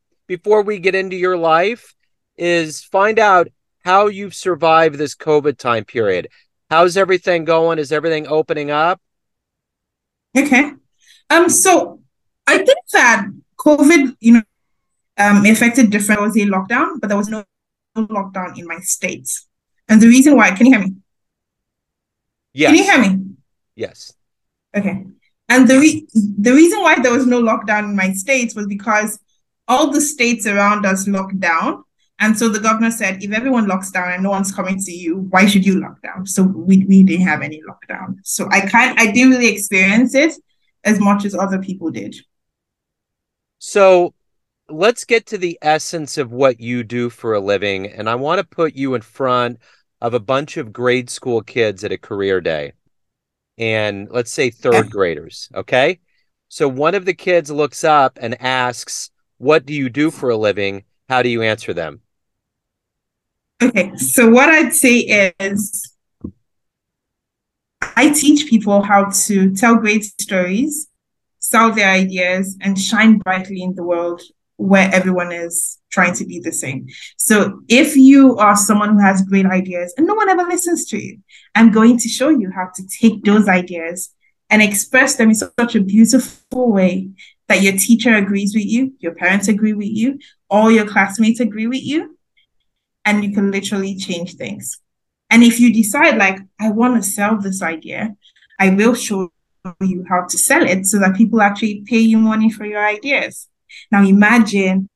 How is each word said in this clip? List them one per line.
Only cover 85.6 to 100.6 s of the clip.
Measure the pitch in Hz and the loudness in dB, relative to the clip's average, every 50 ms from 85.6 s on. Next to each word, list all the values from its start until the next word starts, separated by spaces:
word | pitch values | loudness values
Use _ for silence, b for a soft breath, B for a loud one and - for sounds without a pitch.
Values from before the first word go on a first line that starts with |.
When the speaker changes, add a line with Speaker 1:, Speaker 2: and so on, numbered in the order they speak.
| 233 233 - | -4 -2 0
Speaker 2:
a | 214 | -2
beautiful | 196 190 190 220 226 226 - 262 - - - _ _ - - 254 254 240 | 0 2 4 4 4 6 4 2 0 -2 -10 _ _ -10 -6 -2 0 0
way | 202 196 185 180 180 190 185 - - b b b b b _ | 2 2 2 0 0 -2 -8 -10 -14 b b b b b _
that | - 202 185 | -2 0 2
your | 196 196 196 | 2 0 0
teacher | 196 - - 233 226 - 247 220 | 0 2 2 2 2 4 2 2
agrees | 208 196 190 202 196 202 196 214 | 2 0 0 -2 -2 -2 -2 -2
with | 220 202 | -2 -2
you, | - 220 240 269 262 - _ | -2 -2 -2 -2 -4 -6 _
your | - 170 170 | -10 -10 -8
parents | - 175 180 190 202 196 | -4 -2 -2 0 0 0
agree | 226 208 196 214 214 214 | 0 -2 0 0 -2 -2
with | 208 208 208 | -4 -6 -6
you, | 220 214 226 269 277 B B B B B _ - | -6 -4 -4 -4 -4 B B B B B _ -2
all | 196 208 220 226 | 0 2 4 4
your | 226 220 208 | 4 2 2
classmates | 208 - 202 196 196 - - 220 220 233 226 | 0 0 -2 -2 0 0 0 0 0 0 0
agree | 247 208 202 214 220 | -2 -4 -4 -6 -6
with | 233 262 262 - | -6 -6 -6 -6
you, | - 277 330 381 - - _ _ _ _ _ _ _ _ _ _ _ _ _ _ _ _ _ - | -4 -6 -6 -6 -8 -14 _ _ _ _ _ _ _ _ _ _ _ _ _ _ _ _ _ -4
and | 208 208 208 202 | -2 -2 -2 -2
you | 202 202 | -4 -2
can | 208 196 196 | -2 -2 -2
literally | 196 196 196 - 214 196 190 196 196 | -2 -4 -6 -6 -6 -6 -6 -6 -8
change | 190 - - - 170 175 - - | -10 -10 -8 -8 -8 -10 -12 -12
things. | - - - - - - - - - _ _ _ _ _ _ _ _ _ - | -12 -12 -12 -12 -14 -14 -16 -16 -18 _ _ _ _ _ _ _ _ _ 2
And | 220 233 240 | 4 6 6
if | 233 226 233 | 6 4 4
you | 240 240 208 | 4 4 4
decide, | 226 214 - - 285 311 320 247 | 2 0 0 0 0 2 2 2
like, | 220 196 190 190 190 - _ _ - | 2 0 0 -2 -6 -12 _ _ -6
"I | 208 220 | -4 -4
want | 208 226 240 247 254 | 0 0 0 0 0
to | 226 - | 0 -2
sell | - - 208 202 208 220 208 | -4 -4 -4 -2 -2 -2 -2
this | 196 196 190 - | -4 -6 -6 -6
idea," | 180 165 165 160 - - 135 - 208 226 208 _ b b b b b b b b | -6 -8 -8 -10 -12 -12 -10 -10 -10 -10 -10 _ b b b b b b b b
I | 196 190 | 2 2
will | 190 196 214 240 247 | 2 4 2 2 2
show | 240 - - 208 190 185 175 _ _ _ _ _ _ - 185 175 - | 0 -4 -6 -6 -6 -6 -8 _ _ _ _ _ _ -20 -16 -10 -6
you | 190 190 175 180 180 | -4 -4 -4 -6 -6
how | - 185 180 180 - | -4 -4 -4 -4 -4
to | - | -4
sell | - - - 269 339 | -4 -2 0 0 0